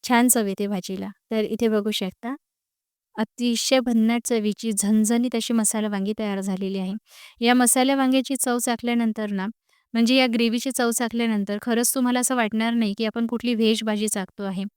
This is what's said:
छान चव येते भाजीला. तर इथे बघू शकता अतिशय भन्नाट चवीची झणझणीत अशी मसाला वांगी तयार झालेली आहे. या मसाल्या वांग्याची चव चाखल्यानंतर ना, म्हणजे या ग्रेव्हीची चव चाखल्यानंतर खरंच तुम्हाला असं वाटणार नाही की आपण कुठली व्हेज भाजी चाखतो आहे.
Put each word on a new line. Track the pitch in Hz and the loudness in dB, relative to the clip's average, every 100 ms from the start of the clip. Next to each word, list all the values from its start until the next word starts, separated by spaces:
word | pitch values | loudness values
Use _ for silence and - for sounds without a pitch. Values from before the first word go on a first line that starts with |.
छान | - 240 247 | 2 4 4
चव | 240 202 | 4 0
येते | 190 202 | -2 -4
भाजीला. | 202 - 185 196 - _ | -4 -6 -8 -10 -14 _
तर | 220 | -4
इथे | 214 214 233 | -2 0 2
बघू | 214 202 | 2 0
शकता | 214 185 - 233 277 _ _ _ _ _ _ _ - | -4 -6 -8 -12 -12 _ _ _ _ _ _ _ -6
अतिशय | 220 - 240 226 - 262 | -6 0 0 0 2 2
भन्नाट | 240 226 220 233 - | 4 2 4 2 0
चवीची | 233 214 202 226 | 0 0 -2 -4
झणझणीत | 208 202 214 214 233 247 | -2 2 2 4 2 0
अशी | 233 - | -2 0
मसाला | 233 214 220 214 | 0 0 0 -2
वांगी | 202 196 214 | -2 -4 -4
तयार | 220 196 | -4 -4
झालेली | 196 190 190 190 | -4 -4 -4 -4
आहे. | 185 214 _ - - _ | -6 -8 _ -20 -20 _
या | 233 | 2
मसाल्या | 247 247 262 262 269 | 4 4 4 2 2
वांग्याची | 262 262 247 269 | 2 2 0 -2
चव | - 240 | 0 -2
चाखल्यानंतर | 240 233 240 240 226 214 214 | -2 -4 -2 0 0 -2 -4
ना, | 196 196 - _ _ _ | -4 -6 -8 _ _ _
म्हणजे | 226 233 262 | 0 4 4
या | 254 | 4
ग्रेव्हीची | 226 233 240 269 | 2 0 0 -4
चव | 254 240 | -2 0
चाखल्यानंतर | 226 233 233 233 214 196 208 | 0 -2 -2 0 0 -2 -6
खरंच | 247 233 240 | -2 0 0
तुम्हाला | 269 247 247 | 0 0 0
असं | 240 254 | 0 0
वाटणार | 220 220 226 | 0 0 0
नाही | 233 220 202 | 0 -2 -2
की | |
आपण | 220 233 233 | -4 -2 -2
कुठली | 233 233 | -2 -2
व्हेज | 226 226 220 | 2 2 2
भाजी | 220 214 214 | 0 -2 -2
चाखतो | 208 185 - | -4 -6 -8
आहे. | 196 190 202 | -6 -6 -8